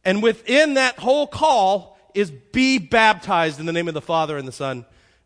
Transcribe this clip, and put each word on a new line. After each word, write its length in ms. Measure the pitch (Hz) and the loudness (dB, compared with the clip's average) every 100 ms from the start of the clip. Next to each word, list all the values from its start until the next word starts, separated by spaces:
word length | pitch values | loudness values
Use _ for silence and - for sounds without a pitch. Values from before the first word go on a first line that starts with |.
And 200 | 185 202 | -2 0
within 500 | 226 220 - 262 311 | 0 -2 0 2 4
that 240 | 269 262 240 | 2 0 0
whole 300 | 220 285 285 | 0 0 0
call 720 | - 311 254 190 202 - - _ | 0 2 4 2 0 -4 -18 _
is 180 | 196 202 | -4 -4
be 460 | 135 _ 247 262 262 | -6 _ 0 2 0
baptized 840 | 160 233 220 214 - 180 160 147 | 0 2 2 2 -2 0 0 -4
in 60 | 160 | -4
the 60 | |
name 140 | 165 170 | -4 -4
of 80 | |
the 80 | 156 | -6
Father 340 | - 160 156 147 | -4 -2 -2 -6
and 120 | 131 | -10
the 40 | |
Son 320 | 120 139 127 117 _ _ _ | -10 -8 -8 -12 _ _ _